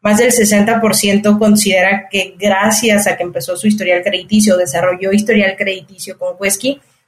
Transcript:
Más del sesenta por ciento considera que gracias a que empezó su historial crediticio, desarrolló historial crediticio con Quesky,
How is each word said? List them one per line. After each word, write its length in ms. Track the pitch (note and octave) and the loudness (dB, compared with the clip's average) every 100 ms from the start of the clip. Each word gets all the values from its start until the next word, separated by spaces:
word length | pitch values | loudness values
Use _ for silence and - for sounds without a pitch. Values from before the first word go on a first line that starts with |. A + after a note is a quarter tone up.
Más 180 | G#3 G#3+ | 2 2
del 120 | B3 | 2
sesenta 480 | A#3+ G#3 G#3 G#3 A3+ | 2 2 2 2 0
por 160 | A3 F#3+ | 0 0
ciento 440 | G3+ G3+ G#3 G#3 | 0 0 2 2
considera 680 | G#3+ G#3 G3+ F#3 F#3+ G3+ - | 4 2 2 2 2 -2 -4
que 260 | G3 F#3 F3 | -6 -6 -4
gracias 680 | G3+ F#3+ G#3+ G#3+ A#3 G#3 G#3 | -2 0 0 0 0 0 0
a 100 | F3 | -2
que 60 | |
empezó 340 | F3 F3 - F3 | -6 -6 -8 -2
su 100 | G#3+ | 0
historial 360 | G#3+ F3+ F3+ | 0 0 0
crediticio, 520 | F#3+ F#3 F3 G#3+ G#3 F3+ | -2 -6 -2 2 4 2
desarrolló 560 | F3 E3+ F3+ F3+ F#3+ | 0 -2 -2 -2 0
historial 440 | G3+ G#3+ A3 G3 G3 | 0 2 0 0 -2
crediticio 580 | G3 F#3+ - F#3 - F#3 | -6 -6 -10 -18 -16 -10
con 180 | F3+ F3+ | -10 -6
Quesky, 400 | G3 G3 B3+ C#4 _ _ | -4 -4 -4 -6 _ _